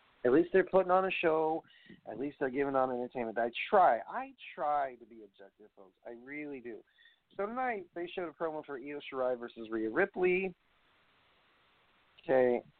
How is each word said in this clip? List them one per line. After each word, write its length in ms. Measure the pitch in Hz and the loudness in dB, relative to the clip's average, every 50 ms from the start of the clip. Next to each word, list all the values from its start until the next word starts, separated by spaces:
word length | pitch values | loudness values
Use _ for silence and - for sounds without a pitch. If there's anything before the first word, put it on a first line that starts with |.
| _ _ _ _ - | _ _ _ _ 2
at 60 | 123 | 4
least 180 | 127 160 175 - - | 6 6 6 4 4
they're 100 | 190 180 | 2 2
putting 260 | - - 190 180 180 | 4 4 2 4 4
on 160 | 180 190 190 | 4 4 4
a 60 | 190 175 - | 2 0 0
show. 400 | - 165 156 160 156 156 160 165 - _ _ - - - - - - - | 2 2 2 2 0 0 -2 -4 -8 _ _ -20 -20 -20 -20 -20 -16 -12
At 80 | 107 110 | -10 -8
least 180 | 135 147 139 - | -8 -8 -6 -4
they're 100 | 143 131 | -4 -2
giving 260 | 123 143 143 139 135 | 0 0 0 0 2
on 140 | 135 131 131 | 2 2 2
entertainment. 480 | 127 120 123 123 - 131 117 113 104 117 | 0 -2 -6 -6 -6 -6 -6 -4 -2 -2
I 140 | 117 120 - - - - | -2 -2 -2 -6 -2 2
try. 300 | - 196 180 147 120 110 - - | 4 6 6 6 4 2 -2 -6
I 220 | 180 233 262 269 262 - - - - | -10 -10 -10 -12 -14 -18 -20 -16 -10
try 400 | 185 160 147 147 147 143 135 123 | -6 -4 -2 -2 -2 -2 -4 -6
to 100 | 113 117 | -10 -18
be 120 | 104 117 113 104 | -20 -20 -20 -20
objective, 440 | 98 98 - 98 98 _ _ 104 104 _ | -20 _ -20 -20 -20 _ _ -20 -20 _
folks. 160 | 101 98 95 95 _ - 117 | -20 -20 -20 _ _ -18 -18
I 60 | 120 117 123 | -18 -16 -16
really 360 | 131 143 147 151 147 139 131 | -14 -12 -12 -10 -10 -12 -12
do. 160 | 117 120 110 98 - _ _ _ _ _ _ _ _ _ _ | -12 -12 -14 -14 -16 _ _ _ _ _ _ _ _ _ _
So 100 | - 196 | -6 -6
tonight, 400 | 214 233 254 254 247 226 202 175 - - | -6 -4 -4 -4 -4 -4 -6 -8 -12 -10
they 140 | 170 175 175 | -10 -10 -8
showed 220 | - 190 175 160 | -8 -8 -8 -8
a 140 | 143 - 170 | -6 -6 -4
promo 220 | 160 156 156 143 | -4 -4 -6 -8
for 120 | - 143 123 | -10 -10 -10
Io 220 | 131 143 143 143 - - | -10 -10 -10 -10 -10 -8
Shirai 260 | 139 131 127 127 127 117 | -4 -2 0 0 -2 -2
versus 320 | 120 117 - 117 113 107 | -6 -8 -10 -10 -8 -4
Rhea 200 | 113 113 110 110 | -2 -2 -2 0
Ripley. 640 | 113 151 196 196 - 185 180 180 180 185 190 185 175 _ _ _ _ _ _ _ _ _ _ _ _ _ _ _ _ _ _ _ _ _ _ _ _ _ _ _ _ _ _ _ _ _ - | 2 0 0 0 0 0 2 2 2 2 0 -4 -6 _ _ _ _ _ _ _ _ _ _ _ _ _ _ _ _ _ _ _ _ _ _ _ _ _ _ _ _ _ _ _ _ _ 0
Okay. 400 | 170 139 131 127 123 123 117 - - _ | 2 4 6 6 6 4 2 -2 -6 _